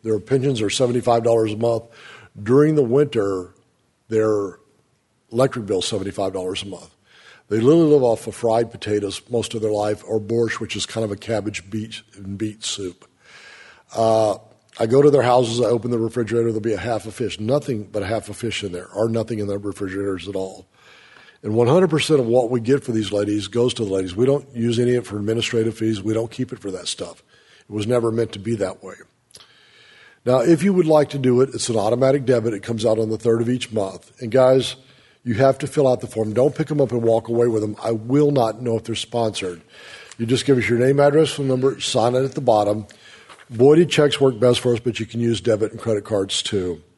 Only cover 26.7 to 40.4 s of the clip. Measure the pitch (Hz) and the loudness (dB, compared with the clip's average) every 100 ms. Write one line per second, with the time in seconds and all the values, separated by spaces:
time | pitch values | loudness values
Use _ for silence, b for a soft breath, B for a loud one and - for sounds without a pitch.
26.7 | 92 82 - 90 82 _ b b b _ | -10 -10 -10 -10 -12 _ b b b _
27.7 | 104 104 123 113 113 110 101 98 113 95 | -6 0 0 0 -2 -4 -6 -6 -4 -4
28.7 | 95 95 - - _ _ - b b b | -6 -16 -18 -20 _ _ -20 b b b
29.7 | b b b b b 120 127 123 165 190 | b b b b b 0 2 4 2 4
30.7 | 185 156 151 143 143 127 123 139 113 - | 2 4 4 2 0 2 4 2 -2 -4
31.7 | 110 104 123 131 143 123 120 110 101 - | -2 0 2 2 2 2 0 0 -6 -6
32.7 | 117 113 110 110 110 120 113 117 127 - | -2 0 0 -2 -2 0 0 0 -2 -4
33.7 | 107 95 90 _ _ 120 127 127 131 120 | -4 -4 -8 _ _ -2 4 6 4 0
34.7 | - b b b b 123 107 135 135 143 | -10 b b b b -4 2 2 2 -2
35.7 | - 135 123 120 110 110 107 139 143 156 | 0 2 0 -4 -6 -2 0 0 0 -4
36.7 | 151 127 120 113 113 113 117 120 110 107 | 0 0 0 2 0 0 0 2 0 -4
37.7 | 107 110 113 113 143 147 143 113 110 123 | -6 -4 -4 0 2 2 2 0 0 -4
38.7 | 113 - 107 - 117 113 - 92 87 _ | -4 -4 -10 -6 -2 -2 -4 -10 -10 _
39.7 | B B B B - 113 127 | B B B B -8 -2 0